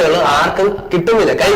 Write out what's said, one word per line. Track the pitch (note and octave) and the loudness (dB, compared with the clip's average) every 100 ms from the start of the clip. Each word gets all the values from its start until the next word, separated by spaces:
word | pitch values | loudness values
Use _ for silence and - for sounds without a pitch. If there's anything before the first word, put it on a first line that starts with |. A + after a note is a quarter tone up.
| D#3+ | 2
ഉള്ളൂ, | E3+ | 0
ആർക്കും | D3 D3 E3+ - G3+ G3 - | 0 0 -2 0 -2 -2 -4
കിട്ടുന്നില്ല, | F3 E3+ A3+ D#3 | -2 0 2 2
കൈ | - F#3 | 0 2